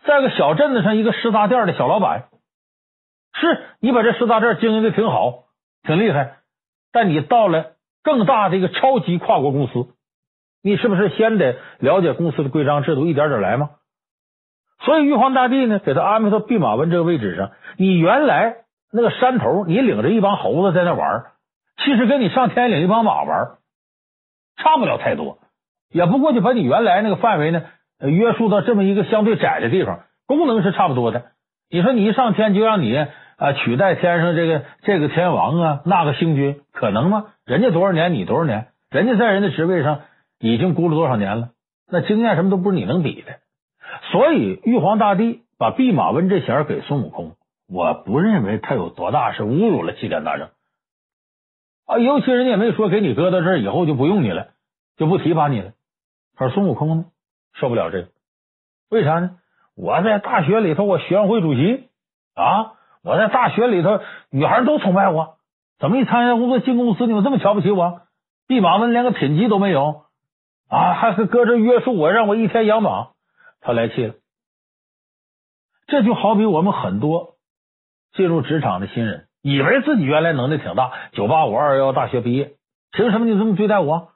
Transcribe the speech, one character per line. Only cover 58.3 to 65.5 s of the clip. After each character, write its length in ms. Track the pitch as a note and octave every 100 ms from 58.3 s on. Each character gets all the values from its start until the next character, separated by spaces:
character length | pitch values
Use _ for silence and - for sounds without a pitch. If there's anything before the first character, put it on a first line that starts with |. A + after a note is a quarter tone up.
| _ _ _ _ _ _
为 140 | A3+
啥 140 | D3+ E3
呢？ 200 | F3+ F3+ _ _ _ -
我 260 | F2+ C#3
在 160 | G#3 G#3
大 240 | - A3
学 180 | D3 A3
里 140 | G3+
头， 100 | D3+
我 140 | G3+ F3
学 120 | -
生 180 | F#3 G3
会 120 | A#3
主 140 | E3
席 340 | B2 E3+ C4 - _ _ _ _
啊， 380 | - G2+ G3 - - _ _
我 120 | E2+ C#3
在 120 | G#3+
大 220 | B3+ A3
学 160 | - A#3+
里 160 | F#3
头， 180 | E3+ G#3 - - _
女 140 | C3+
孩 200 | D3 G#3+
都 140 | B3+ D4+
崇 160 | G3
拜 160 | F#3 F#3+
我， 260 | D#3 D#3 _ _